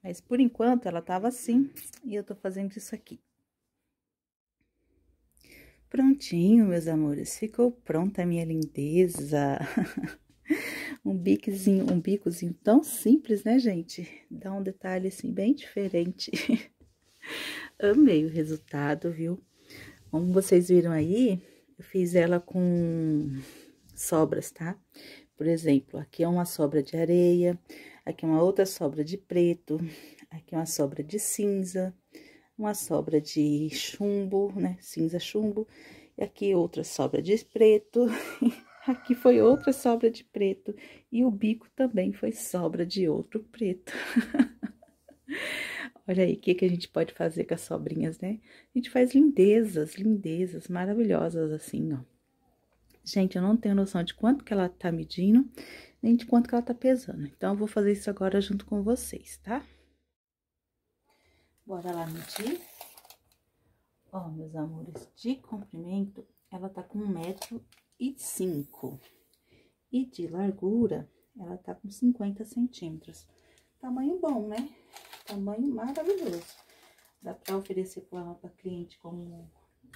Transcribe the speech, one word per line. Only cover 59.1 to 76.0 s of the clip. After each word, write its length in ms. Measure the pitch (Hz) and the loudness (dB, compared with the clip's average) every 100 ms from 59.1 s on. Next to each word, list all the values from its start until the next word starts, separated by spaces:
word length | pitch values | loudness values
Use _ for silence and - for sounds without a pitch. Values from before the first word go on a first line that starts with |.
| - - - | -14 -16 -20
tá? 260 | - 247 - _ _ _ _ _ _ _ _ _ _ _ _ _ _ _ _ _ _ _ - | -10 -10 -10 _ _ _ _ _ _ _ _ _ _ _ _ _ _ _ _ _ _ _ -14
Bora 220 | 185 180 | -10 -8
lá 120 | 170 | -8
medir. 560 | 165 165 156 - 220 349 - - - - _ - _ _ _ _ _ _ _ _ _ | -8 -10 -12 -8 -6 -8 -12 -20 -20 -20 _ -20 _ _ _ _ _ _ _ _ _
Ó, 180 | 190 170 | -14 -12
meus 280 | 156 156 160 | -14 -12 -10
amores, 520 | 156 160 160 151 - | -10 -10 -16 -18 -20
de 220 | _ 226 269 | _ -8 -8
comprimento, 920 | - 214 202 165 175 196 196 - - _ _ | -10 -16 -14 -16 -8 -6 -6 -10 -20 _ _
ela 180 | 185 190 | -14 -14
tá 140 | 190 | -14
com 160 | 180 208 | -12 -8
um 80 | 208 | -6
metro 580 | 170 170 196 - 233 _ _ _ _ | -6 -8 -10 -12 -16 _ _ _ _
e 180 | 247 269 | -8 -8
cinco. 800 | - - 185 151 143 - 127 139 _ _ _ _ _ _ _ _ _ | -12 -6 -4 -4 -8 -12 -14 -14 _ _ _ _ _ _ _ _ _
E 120 | 247 | -6
de 220 | 254 - 170 | -6 -10 -10
largura, 800 | 170 196 196 185 226 220 156 147 _ _ - | -4 -4 -4 -2 0 0 -2 -10 _ _ -18
ela 180 | 175 185 | -14 -14
tá 160 | - | -14
com 160 | 185 202 | -14 -16
cinquenta 560 | - 247 247 202 202 | -2 0 0 -6 -8
centímetros. 800 | 220 247 247 - 165 160 - 160 _ _ _ _ _ _ | -10 -4 -4 -6 -14 -14 -18 -20 _ _ _ _ _ _
Tamanho 400 | 254 254 277 359 | -10 -6 -4 -2
bom, 300 | 320 247 208 | -2 -4 -4
né? 200 | 214 285 - _ - - - | -8 -10 -16 _ -20 -20 -20
Tamanho 440 | - 202 196 214 277 | -14 -8 -8 -4 -4
maravilhoso. 880 | 233 240 294 | -4 -6 -4